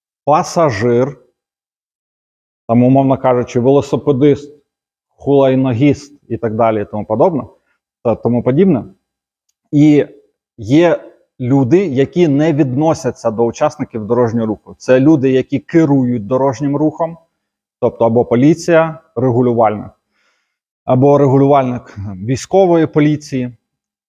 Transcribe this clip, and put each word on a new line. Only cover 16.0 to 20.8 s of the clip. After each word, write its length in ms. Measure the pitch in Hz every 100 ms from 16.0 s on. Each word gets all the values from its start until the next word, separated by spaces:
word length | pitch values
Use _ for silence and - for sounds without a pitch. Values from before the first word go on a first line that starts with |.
| 123 120 101
дорожнім 500 | 127 135 127 143 147
рухом, 420 | 151 151 165 165 _ _ _ _ _ -
тобто 240 | 117 -
або 200 | 147 120
поліція, 760 | 113 120 143 170 - 160 165 156 _ 117
регулювальник, 760 | 131 120 123 117 107 107 98 _ _ _ _ _ _ _ _ _